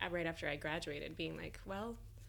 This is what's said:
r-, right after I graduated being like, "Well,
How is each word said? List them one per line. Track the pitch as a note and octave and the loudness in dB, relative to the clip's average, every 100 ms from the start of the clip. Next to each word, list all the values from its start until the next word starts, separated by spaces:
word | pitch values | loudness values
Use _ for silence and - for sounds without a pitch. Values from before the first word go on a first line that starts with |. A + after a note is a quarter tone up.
r-, | F3+ | 2
right | F3 E3 | 4 4
after | E3 D#3 | 2 0
I | D3 | 2
graduated | D#3 E3 D#3+ D3 D3 D#3+ | 2 2 2 -2 -2 0
being | D#3+ D#3 | 0 0
like, | D#3+ - | -4 -6
"Well, | G3 G3 A3+ A#3 - - | -4 -2 -2 -4 -8 -12